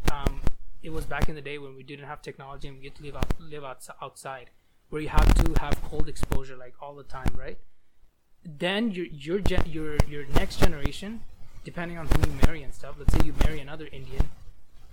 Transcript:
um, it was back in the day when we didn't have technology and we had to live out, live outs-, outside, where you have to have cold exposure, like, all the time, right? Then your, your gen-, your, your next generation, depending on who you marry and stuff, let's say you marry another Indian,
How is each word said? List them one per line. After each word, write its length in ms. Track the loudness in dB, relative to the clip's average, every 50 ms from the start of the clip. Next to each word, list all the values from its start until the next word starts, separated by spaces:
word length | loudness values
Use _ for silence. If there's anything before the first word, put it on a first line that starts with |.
| 2 2
um, 300 | 2 2 0 -2 -2 2 4 4 4 4 0 -4 -6 -6
it 80 | -6 -6
was 160 | -4 -4 -4
back 240 | -4 -4 -2 -2 -4
in 60 | -4
the 60 | -4
day 180 | -10 -12 -12 -12
when 160 | -14 -16 -18
we 80 | -18 -20
didn't 220 | -18 -18 -18 -16
have 120 | -16 -18 -18 -18
technology 440 | -20 -20 -18 -18 -18 -16 -14 -12
and 120 | -12 -14 -14
we 60 | -16
had 100 | -16 -16
to 80 | -16 -14
live 120 | -10 -6
out, 240 | -4 -2 -2 -2 -2
live 240 | -4 -10 -12 -12 -12
outs-, 280 | -14 -14 -16 -18 -18 -16 -16
outside, 480 | -16 -16 -16 -16 -16 -16 -16 -16 -18 -20 _ _ _ _ _ _ _ -12
where 120 | -10 -8 -4
you 60 | 0
have 260 | 4 4 6 6 6
to 260 | 4 4 4 2 2
have 180 | 2 2 0 -2 -2
cold 260 | -2 2 4 4 4
exposure, 460 | 4 0 0 2 0 0 0 -2 -10
like, 160 | -14 -14 -14 -16 -16
all 140 | -16 -18 -18
the 80 | -16 -12
time, 280 | -12 -8 -4 0 2 2
right? 220 | 2 0 -2 -8 -10 -10 -12 -16 -20 -20 -20 _ _ -20 -20 _ _ _ _ _ _ -20
Then 460 | -18 -12 -8 -6 -4 -4 -4 -4 -4
your, 160 | -6 -6 -10
your 340 | -10 -12 -12 -10 -6 -4 0
gen-, 280 | 0 2 2 2 2
your, 300 | 0 0 -4 -4 -2 2 2 2
your 180 | 2 2 -4 -2 2
next 280 | 4 4 4 4 4 8
generation, 640 | 8 8 8 6 -2 -4 -4 -6 -10 -10 -10 -10 -10 -10 -10 -12 -14 -12 -12 -14 -14
depending 360 | -12 -10 -10 -10 -8 -8 -6
on 80 | 0
who 200 | 2 2 4 4 2
you 60 | 4 6 6
marry 160 | 6 6 4 -2
and 100 | -6 -6
stuff, 220 | -6 -6 -8 -8
let's 160 | -6 0 4 6
say 100 | 8 8
you 100 | 8 8 6 4
marry 160 | 4 4 2
another 280 | -6 -6 -10 -10 -10 -10
Indian, 380 | -10 -10 -8 -4 0 2 2 2 0 -4 -10 -16 -16 -16 -16 -16 -18 -18 -18 -18